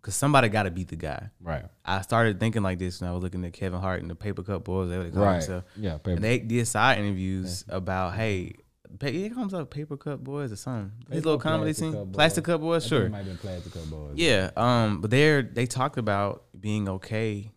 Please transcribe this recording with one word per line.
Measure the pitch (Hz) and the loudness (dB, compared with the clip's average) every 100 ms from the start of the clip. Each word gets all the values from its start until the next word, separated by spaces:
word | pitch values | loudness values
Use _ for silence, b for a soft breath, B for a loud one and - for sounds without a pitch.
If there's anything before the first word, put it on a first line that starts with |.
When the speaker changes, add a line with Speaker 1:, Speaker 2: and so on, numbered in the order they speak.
Speaker 1:
'cause | - 95 | -4 0
somebody | 143 147 117 | 4 6 6
gotta | 107 98 | 4 0
be | 85 | -2
the | 87 80 | -6 -6
guy. | 78 - - _ | -6 -6 -10 _
Speaker 2:
Right. | 87 73 - _ | -6 -6 -6 _
Speaker 1:
I | - 95 | -2 -2
started | 92 117 113 95 | 2 4 4 4
thinking | 110 110 | 0 2
like | 98 90 | 0 0
this | 92 90 | -4 -4
when | 90 | -4
I | |
was | 90 | -2
looking | 90 90 90 | -4 -4 -6
at | |
Kevin | - 95 90 | -4 -4 -2
Hart | 95 90 | -2 -2
and | 87 | -6
the | 90 | -8
Paper | 104 87 | -6 -6
Cup | 90 95 | -4 -4
Boys, | - 92 90 | -2 -2 -2
whatever | 90 85 | -2 -2
they | |
call | 90 | 4
Speaker 2:
Right. | 101 90 | 4 4
Speaker 1:
themselves. | 80 90 - 104 | 0 -4 -8 -6
Speaker 2:
Yeah, | 104 | -4
Speaker 1:
And | 76 | -4
Speaker 2:
Paper | 98 85 | -2 0
Speaker 1:
they | 107 127 | 2 0
did | 117 120 117 | 2 0 2
side | 107 120 104 | 4 4 4
interviews | 101 95 92 95 92 90 - | 2 0 -2 -2 -4 -6 -6
Speaker 2:
Yeah. | 95 | -6
Speaker 1:
about, | 92 92 92 | -2 -2 -2
hey, | 98 110 95 87 - _ _ - 92 | -2 0 -2 -4 -12 _ _ -20 -8
pa-, | 143 | -4
here | 151 208 | -4 -4
comes | 240 208 185 | -4 -4 -4
up | 143 | -6
Paper | 139 151 139 | -8 -8 -8
Cup | 151 139 | -8 -8
Boys | 127 143 139 | -8 -6 -6
or | 101 | -6
something. | - 120 98 110 | -6 -6 -6 -10
His | 120 | -6
Speaker 2:
They | 160 | -2
Speaker 1:
little | 160 151 | 2 2
Speaker 2:
call | 151 | 2
Speaker 1:
comedy | 160 156 | 0 0
Speaker 2:
Plastic | 151 160 | 0 -2
Speaker 1:
scene, | |
Speaker 2:
Cup | 107 98 | -4 -4
Speaker 1:
Plastic | 101 160 165 | 4 4 4
Speaker 2:
Boys. | 156 | 0
Speaker 1:
Cup | 165 | 0
Boys, | 160 165 - | 2 0 2
Speaker 2:
I | |
think | |
Speaker 1:
sure. | 147 113 | 2 2
Speaker 2:
it | |
might | 104 | -2
have | 95 | -8
been | 90 | -8
Plastic | 101 90 - | -8 -8 -8
Cup | 90 80 | -10 -8
Boys. | 78 73 139 | -10 -8 0
Speaker 1:
Yeah, | 165 107 92 - | 4 4 4 2
um, | 120 120 110 95 | 4 4 4 2
but | 104 | 2
they're, | 127 151 147 | 6 6 6
they | 117 117 123 | 2 -2 -2
talked | 120 139 135 | 0 -2 0
about | 107 101 101 - _ 90 | 0 2 0 -2 _ -10
being | 104 107 101 | -2 -2 -2
okay | 95 - 110 113 101 107 | -4 -4 -2 -2 -4 -8